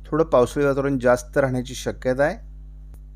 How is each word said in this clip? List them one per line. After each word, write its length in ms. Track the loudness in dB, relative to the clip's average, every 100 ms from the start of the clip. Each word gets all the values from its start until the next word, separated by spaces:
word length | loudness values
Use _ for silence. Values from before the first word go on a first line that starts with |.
| -4
थोडं 180 | 0
पावसाळी 420 | 4 4 4 2 0
वातावरण 320 | 2 0 2
जास्त 400 | 4 2 2 0
राहण्याची 360 | 0 -2 -4
शक्यता 480 | -6 -8 -4 -2 2
आहे. 140 | 0 0 -12 -16 -16 -16 -18 -18 -18